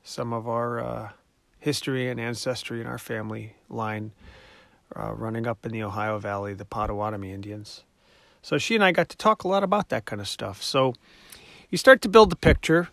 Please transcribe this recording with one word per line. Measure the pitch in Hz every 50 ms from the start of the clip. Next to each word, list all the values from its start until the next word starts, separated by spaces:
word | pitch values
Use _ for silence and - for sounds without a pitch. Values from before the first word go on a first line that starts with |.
some | _ - - - 123 117
of | 117 117 110
our, | 120 117 117 120 120 120 117
uh, | 120 120 120 117 113 107 - _ _ _ _ _ _ _ _ _
history | - 151 139 - - 147 131 131 127 127
and | 123 117
ancestry | 117 117 120 107 - 131 123 117 - - 120 117
in | 117
our | 120 123
family | 123 - - 123 110 107 107 110 110 110 110 - _ _
line, | _ - 117 110 107 107 107 107 107 - _ - - - - - - - - - _ _ _ _ _ -
uh, | - - - 107
running | 110 113 113 113 113 113
up | 120 113 _ -
in | 117 113
the | 110 110
Ohio | 101 95 104 107 110 107 104
Valley, | 104 104 101 101 101 101 101
the | 98 101
Potawatomi | - - 113 107 107 104 101 104 107 107 101 98 95 95
Indians. | 98 98 104 104 107 107 - - - _ _ _ _ _ _ _ _ _ _ _ _
So | - - 156
she | 143 - - 226
and | 220 196
I | 185 170
got | 180 165 -
to | -
talk | - - 220 214 - -
a | 180
lot | 196 196
about | 202 185 202 208 180 _
that | - 113 -
kind | - 110 101
of | 101 -
stuff. | - - 107 101 95 - -
So | - - 139 131 131 117 _ _ _ - - - - - - - - - - - _
you | -
start | 170 - 262 262 - -
to | 214
build | 185 226 214 185
the | 170
picture | - - 156 160 - - - 160 170 175 -